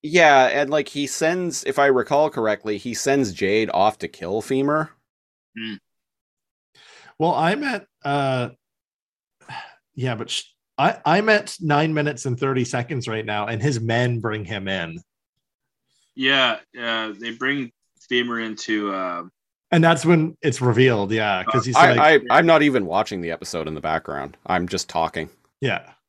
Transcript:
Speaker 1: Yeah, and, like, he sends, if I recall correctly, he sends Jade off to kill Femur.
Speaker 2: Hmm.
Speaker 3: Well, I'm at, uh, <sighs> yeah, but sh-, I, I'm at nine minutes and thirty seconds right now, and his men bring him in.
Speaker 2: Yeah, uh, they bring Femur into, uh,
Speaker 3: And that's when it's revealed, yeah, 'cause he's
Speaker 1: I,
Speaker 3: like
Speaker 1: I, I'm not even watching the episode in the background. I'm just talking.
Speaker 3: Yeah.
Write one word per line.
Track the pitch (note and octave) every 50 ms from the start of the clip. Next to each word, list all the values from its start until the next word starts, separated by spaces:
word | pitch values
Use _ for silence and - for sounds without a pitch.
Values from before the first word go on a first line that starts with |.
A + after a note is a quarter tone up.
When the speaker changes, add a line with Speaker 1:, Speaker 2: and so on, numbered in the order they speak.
| -
Speaker 1:
Yeah, | D3+ D#3+ F3+ E3 D3+ C#3+ C3 C3
and, | B2 - C#3 D3 C3+
like, | D3+ D3+ C#3+ -
he | - C#3+ C#3+
sends, | C3+ - - D#3+ D#3+ F3 F#3 F3+ E3+ - - -
if | C3+ C3+ -
I | C#3+
recall | C#3 B2+ B2+ A2+ - D3+ C#3+ D#3 D3
correctly, | - B2+ A2+ G#2+ G#2 - - G#2+ G#2+
he | G2 - A#2+ A2+
sends | - - C#3 C#3 C#3 C3 G#2 F2
Jade | - G2 F#2+ G#2 A2 A2 G2 -
off | F2+ G2 G#2 - _
to | - D#2+
kill | - - E2 F2 G2 A2+
Femur. | G#2+ - C3+ C3 C#3 C#3+ D3+ D#3 D#3 D3+ _ _ _ _ _ _ _ _ _ _ _ _ _
Speaker 2:
Hmm. | A2+ A2+ A2 G#2 F#2+ _ _ _ _ _ _ _ _ _ _ _ _ _ _ _ _ _ _ _ _ _ - - - - - _
Speaker 3:
Well, | - D#3 E3+ D#3
I'm | B2+ D#3 F3 G#3 C#4+ D4
at, | C#4 A#3+ G3 - _ _ _ _
uh, | C#3+ C#3+ C#3+ C#3 C3+ C3 B2+ B2 A2 - _ _ _ _ _ _ _ _ _ _ _ _ _ _ _ _ _ _
<sighs> | - - - - - _ _ _ _ _
yeah, | - B2 C3 A#2
but | G#2+ A#2 -
sh-, | - - - _ _ _ _ _ _
I, | - C#3+ F3 E3+ - -
I'm | D3+ E3 G3 G#3+ A3
at | G#3+ G#3 G#3 - - -
nine | E3 D3+ D3 C#3+ D#3 D#3+ D#3
minutes | D3+ D3 D3 C3+ B2 -
and | C3+ A#2+ B2
thirty | C#3+ C3+ C3 B2+ B2
seconds | B2 - B2 B2 - D#3 B2 A2
right | A#2 A2 A2 G#2+
now, | G#2 G#2 G#2 G#2
and | A2 A#2 A2
his | A2 D3+ C3 A#2
men | A2 A2+ A2+ A#2+ B2 B2 A#2+ A2+
bring | G#2+ A2+ G#2+ G#2+ G2
him | E2+ A2 G2+ F#2+
in. | F#2+ G2 F#2 E2+ E2 E2 F2 _ _ _ _ _ _ _ _ _ _ _ _ _ _ _ _ _ _ _ _ _ _ _
Speaker 2:
Yeah, | C3 C3 C3+ C#3 C3+ C3 A#2+ A2 - - _ _ B2
uh, | A#2+ A#2 A2+ A2+ A2 G#2+ G2+
they | G2 A#2 A#2
bring | A#2 A#2 B2+ C3+ C#3+ C#3+ C3 A#2 _ _ _ _ _ _ - _
Femur | B2+ B2 A#2+ B2 A#2 A#2
into, | A2+ A2 G#2+ G#2 - - A2 G#2+ G#2 G2+ G2
uh, | F#2+ F#2 F2+ F2 F2 E2+ F2+ _ _ _ _ _ _ _ _
Speaker 3:
And | E3+ E3+ E3
that's | E3 E3+ C#3+ -
when | D#3+ F3 D#3+ D#3 F3 - _
it's | - D3+ B2 -
revealed, | B2+ B2 A2+ A2+ C3 C3 A#2 G#2 G2+ G2
yeah, | A2 A2 G#2+ G#2 G2 F#2 F#2
'cause | - - - A#2+
he's | B2+ A#2+
Speaker 1:
I, | C#3 F3 F3+ D#3
Speaker 3:
like | - D3+ D#3 D#3+ C#3 - B2
Speaker 1:
I, | A#2+
I'm | D3+ E3+
not | E3 E3 D#3 D3+
even | D3 C3 A#2+ F#2+
watching | E2 E2+ G2+ A2 - G#2 F#2
the | F2 E2
episode | E2 - - - - E2+ D#2
in | D#2 D#2
the | D2+
background. | C#2+ D#2+ D#2+ D#2+ - - D2+ C#2 C#2 C#2 - _ _
I'm | - F2+ F2+ F2+
just | E2+ G2 F2+ - -
talking. | - F2 E2 D#2+ - E2 D#2 - _ _ _ _ _ _
Speaker 3:
Yeah. | C3+ B2+ G2 - - - _ _ _